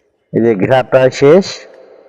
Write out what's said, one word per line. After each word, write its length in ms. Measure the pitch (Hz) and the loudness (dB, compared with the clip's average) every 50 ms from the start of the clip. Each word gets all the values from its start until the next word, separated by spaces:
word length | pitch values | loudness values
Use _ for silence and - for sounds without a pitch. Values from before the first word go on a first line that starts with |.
| _ _ _ _ _ _ | _ _ _ _ _ _
এই 80 | - 107 113 | -6 -2 -2
যে 60 | 117 110 92 | -2 -2 -2
ঘেরা 180 | 92 - 131 131 127 - | -2 -2 -2 -2 -2 0
প্রায় 220 | - 131 131 127 - - | 0 0 0 0 0 0
শেষ, 240 | 143 143 160 196 190 - - - - - - - - - - - - | 2 4 4 2 2 -2 -8 -18 -20 -20 -20 -20 -20 -20 -20 -20 -20